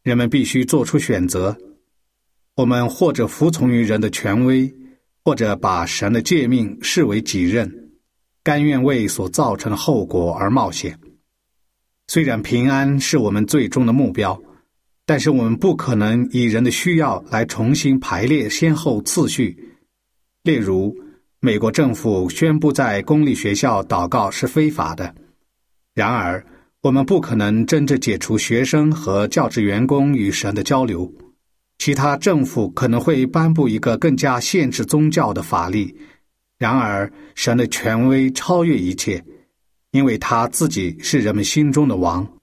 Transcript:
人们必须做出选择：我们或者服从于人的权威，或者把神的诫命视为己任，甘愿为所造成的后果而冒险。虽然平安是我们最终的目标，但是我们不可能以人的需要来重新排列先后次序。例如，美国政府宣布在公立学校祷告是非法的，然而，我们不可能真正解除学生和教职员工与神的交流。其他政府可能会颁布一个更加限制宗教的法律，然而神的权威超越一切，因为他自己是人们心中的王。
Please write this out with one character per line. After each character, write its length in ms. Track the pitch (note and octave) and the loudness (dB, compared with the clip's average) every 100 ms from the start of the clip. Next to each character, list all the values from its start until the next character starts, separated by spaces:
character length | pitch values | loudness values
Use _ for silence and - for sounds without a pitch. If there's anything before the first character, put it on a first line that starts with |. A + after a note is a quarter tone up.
人 160 | B2+ A#2+ | 0 0
们 120 | A#2+ | 2
必 160 | C3+ | 0
须 180 | A#2 C3 | 0 0
做 220 | B2 C#3 | 2 0
出 120 | A#2+ D3 | 2 -2
选 300 | - G2+ F2+ | 0 -2 0
择： 300 | F#2 F#2 A2 - - _ _ _ _ _ _ _ | -2 -2 -4 -16 -20 _ _ _ _ _ _ _
我 80 | - | 0
们 240 | B2 B2 A#2+ | 2 2 0
或 240 | - F3 | 2 0
者 160 | B2 A2 | 2 -4
服 240 | - D#3+ | 2 0
从 180 | D#3+ C3 | 2 2
于 120 | A#2+ | 2
人 180 | A2 G#2+ | 2 0
的 100 | G#2+ | -2
权 360 | - G2+ G#2+ | -2 -2 0
威， 280 | B2+ C3 C3 - - _ _ _ | 2 2 0 -6 -20 _ _ _
或 100 | - | -2
者 220 | G#3+ A2+ - | 0 0 0
把 280 | G2+ F2+ | -2 -2
神 280 | E2+ - G#2 | -4 -4 0
的 80 | A#2 | 0
诫 260 | - E3+ B2 | 2 0 2
命 300 | B2+ G#2 - | 0 -2 -6
视 220 | - F3 | -4 0
为 180 | B2+ G#2 | 0 0
己 220 | A2 G2 | -2 -2
任， 480 | F2+ A2+ F#2+ - - _ _ _ _ _ | 0 0 -2 -8 -20 _ _ _ _ _
甘 220 | - D3 | -2 2
愿 180 | D3 C3+ | 2 2
为 240 | C3 C3 | 2 2
所 220 | G2+ - F#2 | -2 -4 -4
造 300 | - C3+ G2 | -2 0 -2
成 120 | - | -4
的 60 | |
后 300 | G#2 - B2+ | -4 0 0
果 280 | F2+ F2+ E2+ | 0 -2 -2
而 140 | E2 G2 | -2 0
冒 220 | B2+ G2 | 0 0
险。 260 | E2 E2+ - - _ _ _ _ _ _ _ _ _ - | -4 -10 -12 -20 _ _ _ _ _ _ _ _ _ -2
虽 160 | E3+ | 0
然 180 | C#3 A2+ | 0 -2
平 280 | G#2 A#2+ B2+ | -2 0 2
安 280 | C3+ C#3 C#3 | 2 2 0
是 200 | - C#3+ | 0 0
我 120 | G#2+ | 2
们 160 | G#2 | 0
最 220 | G#2 D3+ A2+ | 2 0 0
终 180 | - | 0
的 60 | A#2+ | 2
目 180 | C3 C3 | 2 2
标， 280 | - G2 - - - _ _ _ _ | 0 -2 -4 -12 -20 _ _ _ _
但 140 | - C#3+ | -2 0
是 120 | C#3+ | 2
我 120 | C3 | 2
们 100 | A2+ | 2
不 220 | A2+ F#3+ | 2 2
可 200 | D#3+ - | 0 0
能 300 | A2 G#2+ A#2+ B2 | 0 2 0 0
以 120 | B2+ | 0
人 180 | A#2 A2 | 0 2
的 80 | B2+ | 0
需 240 | - F3+ | 0 0
要 260 | D#3+ C#3+ F#2+ - | 0 0 -4 -4
来 140 | A2 | -4
重 320 | A#2 - A2 | -2 -2 0
新 240 | D3+ C#3+ C3 | 0 2 0
排 240 | - F#2+ | -2 -4
列 260 | A#2+ D3+ G#2+ | 0 0 -2
先 240 | - E3 | 0 0
后 280 | D3+ D3 G#2+ | 2 0 -2
次 260 | G2+ - A#2 | -2 -2 -2
序。 400 | - G#2+ - - _ _ _ _ _ _ _ | 0 -4 -4 -20 _ _ _ _ _ _ _
例 120 | E3+ | -2
如， 420 | C#3 G2 F#2 G2 - - _ _ _ | 0 0 0 -2 -6 -20 _ _ _
美 200 | C3 G#2 | -2 0
国 120 | A2 | 0
政 220 | A2+ C#3 | 0 0
府 340 | A2 A#2 F#2+ F2+ | 0 0 0 -2
宣 320 | - D#3+ D#3 | 0 0 2
布 140 | D3+ | 2
在 260 | C#3+ B2 G2+ | 0 0 -2
公 200 | F#2+ D3+ | 0 2
立 120 | D3 | 2
学 180 | A2+ G2+ | 0 -2
校 300 | G2+ C3 G#2 | 0 0 0
祷 240 | F#2+ F#2 F2 | -2 -2 0
告 240 | B2 G2+ | -2 -2
是 160 | - B2+ | -4 -2
非 240 | D#3+ D#3 | 0 0
法 240 | D3+ D#2+ | 0 -6
的， 180 | E2 F2+ - - _ _ _ _ _ _ | -6 -10 -12 -20 _ _ _ _ _ _
然 180 | - G#2 | -4 -2
而， 320 | B2 F2 F#2 - - _ _ | -2 -4 -6 -10 -20 _ _
我 80 | C#3 | 0
们 160 | C3+ | 2
不 160 | C3+ F#3+ | 2 0
可 140 | - | 2
能 280 | A2+ G#2 A2 | 0 2 0
真 220 | A2+ D#3 | 2 2
正 140 | C#3+ C3+ | 2 0
解 180 | - F#2+ | 0 -4
除 180 | - | -2
学 300 | G#2+ - A#2 | -2 0 0
生 260 | C3 D#3 D3+ | 2 2 2
和 360 | D#3+ - G2 G#2 | 0 -2 -2 0
教 200 | E3 A#2+ | 0 0
职 140 | A#2+ | 0
员 240 | G2+ G2+ | 0 0
工 300 | B2+ C#3+ C#3+ | 2 2 2
与 160 | C3+ G2 | 2 0
神 240 | F#2 G2+ | -2 -4
的 80 | G2+ | -4
交 200 | G2 C3 | 0 0
流。 300 | B2+ F2 F2+ - - _ _ _ _ _ | 0 -4 -8 -12 -20 _ _ _ _ _
其 160 | - | -2
他 240 | C3+ C#3+ C#3 | 0 0 0
政 260 | G3+ D#3+ | 0 2
府 240 | B2+ B2+ G2 | 0 -2 -4
可 160 | - B2+ | -2 0
能 120 | A#2 | 0
会 240 | - C#3 | 2 2
颁 300 | C3 D#3+ D#3+ | 2 2 2
布 160 | D#3+ C3 | 2 2
一 80 | C3 | 0
个 180 | B2+ A2 | -2 0
更 180 | E3 C3 | 0 2
加 220 | C#3+ B2 | 0 0
限 320 | - F#3+ C3+ | 0 0 0
制 120 | - | -2
宗 280 | A2 D3+ D3+ | 0 2 2
教 200 | D#3 A2+ | 2 -2
的 120 | G2+ | -4
法 260 | E2+ F2 F2 | -4 -4 -2
律， 260 | G#2 - - - _ _ _ _ _ | -2 -4 -8 -20 _ _ _ _ _
然 180 | A#2 | 0
而 380 | C3 A2 G2 G2 - - | 0 0 -2 -4 -8 -20
神 200 | - - | -6 0
的 120 | A#2+ A2+ | 0 0
权 400 | - A#2 A2+ B2+ | -2 -2 2 2
威 200 | C3+ C3 | 2 2
超 340 | C3 - F3+ | -2 0 2
越 100 | E3+ | 2
一 200 | B2+ F2+ | 0 -2
切， 280 | F#2 - F2+ - - _ _ _ _ _ | -4 -4 -6 -10 -20 _ _ _ _ _
因 140 | C3+ | 0
为 120 | C3+ G#2+ | 2 0
他 300 | - A#2 A#2+ | 0 0 0
自 200 | - D#3 | 0 -2
己 300 | - F2+ D#2+ | -2 -6 -6
是 200 | - C#3+ | -2 0
人 160 | G#2 | 0
们 80 | G#2 | 0
心 280 | G2 D3+ D3+ | 0 0 2
中 160 | C#3 C#3+ | 2 2
的 100 | F#2+ | 2
王。 300 | F2 F2 G2+ - | 0 -2 -6 -12